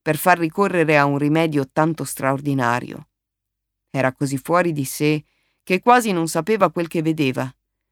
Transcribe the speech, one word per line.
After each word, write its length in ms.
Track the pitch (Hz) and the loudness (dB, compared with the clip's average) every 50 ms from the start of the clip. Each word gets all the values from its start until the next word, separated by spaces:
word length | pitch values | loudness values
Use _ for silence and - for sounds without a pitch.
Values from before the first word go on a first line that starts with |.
per 160 | _ 160 156 | _ -4 -4
far 200 | 147 - 185 180 | 0 2 2 2
ricorrere 600 | 170 170 160 - 196 202 196 180 175 156 151 156 | 2 0 -2 0 0 0 0 2 2 2 4 4
a 80 | 147 143 | 4 4
un 120 | 143 143 | 2 2
rimedio 520 | 143 147 147 151 160 165 160 147 143 135 - | 0 0 2 2 2 0 0 0 -2 -4 -2
tanto 320 | _ 156 156 165 160 - 147 | _ 0 0 0 0 -4 -8
straordinario. 1040 | - - - 139 135 139 135 147 143 139 135 123 117 120 123 - - - - 151 _ _ _ _ _ _ _ _ _ _ _ _ _ _ _ _ _ | -10 -8 -4 -2 -2 -2 -2 -2 -2 -2 0 0 0 0 -2 -4 -8 -14 -16 -18 _ _ _ _ _ _ _ _ _ _ _ _ _ _ _ _ _
Era 220 | - 135 131 131 127 | -4 -2 -2 -2 -2
così 240 | - 143 131 139 | -4 -4 -4 -4
fuori 340 | 131 - - 165 175 180 175 | -6 -2 0 0 0 0 0
di 140 | 156 147 131 | -2 -4 -6
sé 380 | - - - 151 151 151 151 - _ _ _ _ _ _ _ | -6 -4 -2 0 0 0 -2 -6 _ _ _ _ _ _ _
che 180 | _ - 185 185 | _ -4 -4 0
quasi 320 | - 240 240 247 220 226 | 4 4 4 4 4 2
non 160 | 185 170 165 | 0 -2 -2
sapeva 440 | 165 - 165 156 202 220 208 196 165 | -2 -2 -2 -2 0 2 2 2 0
quel 160 | - 180 170 | 0 -2 -6
che 140 | 160 - 170 | -4 -4 -2
vedeva, 520 | 156 160 160 156 147 131 123 127 127 131 - _ _ _ _ _ _ _ | -2 -2 0 0 0 -2 -2 -2 -6 -8 -10 _ _ _ _ _ _ _